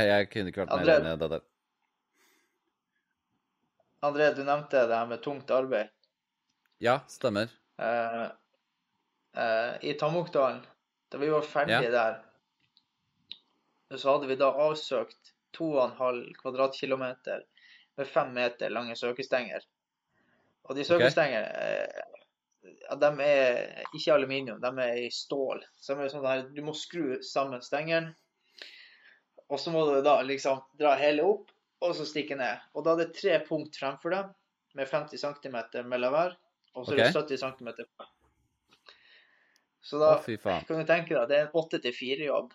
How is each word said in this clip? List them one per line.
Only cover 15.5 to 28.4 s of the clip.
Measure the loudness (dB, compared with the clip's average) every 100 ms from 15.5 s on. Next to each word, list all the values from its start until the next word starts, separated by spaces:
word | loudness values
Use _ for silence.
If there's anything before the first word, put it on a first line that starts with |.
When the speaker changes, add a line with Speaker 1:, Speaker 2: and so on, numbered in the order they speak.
Speaker 2:
to | -6 0
og | 2 2
en | 0
halv | -2 -2 -8 -10
kvadratkilometer | -6 0 0 0 -4 -2 -4 -8 -8 -8 -10 _ -20 -20 _ -10
med | -2
fem | 0 0
meter | 0 -2 -2 -4
lange | -4 -6 -6
søkestenger. | -4 -4 -2 -2 -2 -8 -12 _ _ _ _ _ _ _ _ _ -8
Og | -4
de |
Speaker 1:
Ok. | 2
Speaker 2:
søkestenger, | 6 6 4 2 0 -4 -4
eh, | -2 -2 -4 -8 -14 -18 _ _ _ _ -20 -16 -8
ja, | 2
de | 2 2
er | 4 6 4 2 -4 -10 -12
ikke | -4 4
aluminium, | 4 4 -2 -6 -6
de | -4 -2
er | -2 -2
i | -6
stål. | -8 -6 -4 -2 -4 -10 _
Så | -8 -4
de |
er | -4
sånn | -4 -2
her, | -2
du | -4 -10
må | -8 -8
skru | -8 -4 -4 -4
sammen | -4 -2 -2 -4
stengeren, | -4 -4 0 -2 -2 -14 _ _